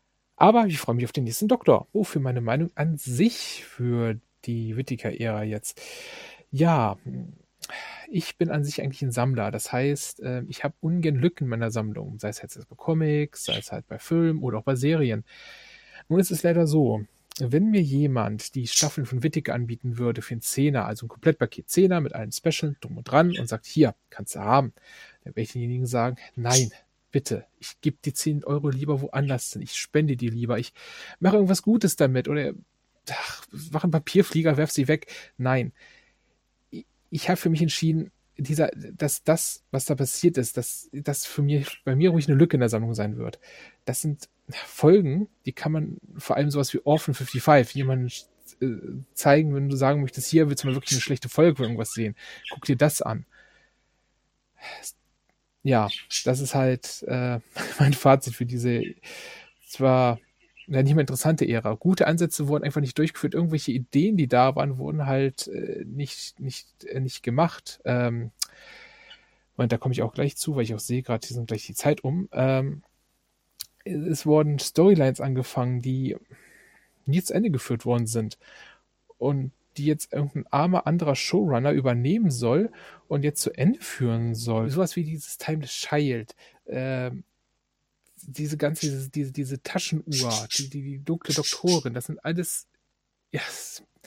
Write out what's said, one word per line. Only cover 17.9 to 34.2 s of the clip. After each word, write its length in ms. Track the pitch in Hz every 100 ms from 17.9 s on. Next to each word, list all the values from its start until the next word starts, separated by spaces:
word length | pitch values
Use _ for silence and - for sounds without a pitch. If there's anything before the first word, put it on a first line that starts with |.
| 135 147 127 107 107 - 139
die 100 | 117
Staffeln 400 | - 151 - 131
von 160 | 127
Whittaker 320 | 156 156 147
anbieten 440 | 123 117 117 123 117
würde 240 | 120 117
für 120 | -
einen 80 | 117
Zehner, 440 | - - 147 131 107
also 200 | 110 117
ein 40 |
Komplettpaket 600 | - 160 156 - - -
Zehner 320 | 170 190 175
mit 140 | 139 -
allen 160 | 107
Special 440 | - 170 - 151 143
drum 160 | 113 113
und 60 |
dran 340 | - 143 175 190
und 100 | 117
sagt, 180 | 110 -
"Hier, 280 | 156 127 - _
kannst 260 | - 98 82
du 40 |
haben", 340 | 104 135 120 - - - - _
dann 120 | - -
werde 60 |
ich 100 | 110
denjenigen 340 | 123 120 123 123
sagen, 320 | 120 120 127 - -
"Nein, 360 | 117 127 117 - _ _ _
bitte, 340 | 139 - 117 - _
ich 200 | - -
geb 200 | 151 -
die 120 | 143
zehn 300 | - 160 147
Euro 260 | - 147 143
lieber 320 | 131 143 139
woanders 520 | 143 135 143 127 -
hin, 80 | 107
ich 120 | -
spende 440 | - - 151 151 123
die 120 | 120
lieber, 280 | 117 117 117
ich 160 | 117 - - - - -
mache 160 | 180 208
irgendwas 260 | 185 190
Gutes 340 | 208 226 185 -
damit 320 | 139 127 131
oder, 260 | 147 135 - - _ _ _ -
ach, 360 | - - - - 139 160
mach 120 | 151
einen 80 | 180
Papierflieger, 680 | 156 - 185